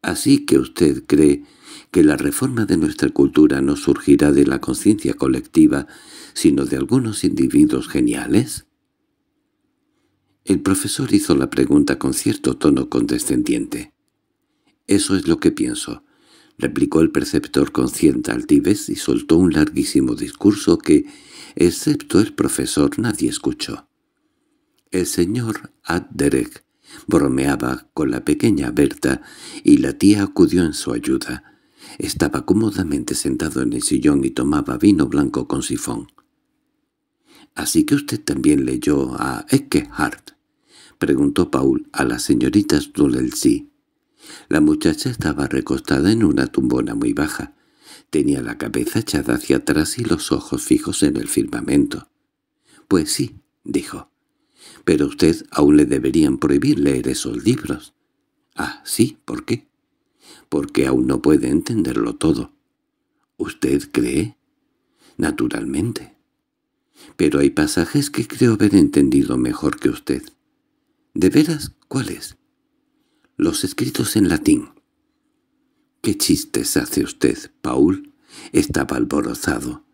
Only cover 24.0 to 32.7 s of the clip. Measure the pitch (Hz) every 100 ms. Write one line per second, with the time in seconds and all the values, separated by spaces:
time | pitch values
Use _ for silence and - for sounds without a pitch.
24 | _ _ _ _ _ _ _ _ _ 92
25 | 87 - 87 120 113 - - _ - 82
26 | - - - 65 57 - _ _ _ -
27 | - 82 71 65 69 69 64 64 _ -
28 | 71 62 - - 117 82 67 - 69 -
29 | 64 67 - - - - - 69 65 -
30 | 98 104 98 - 85 87 82 71 - 58
31 | 64 65 - 64 _ _ _ _ - -
32 | - - - 73 - 98 110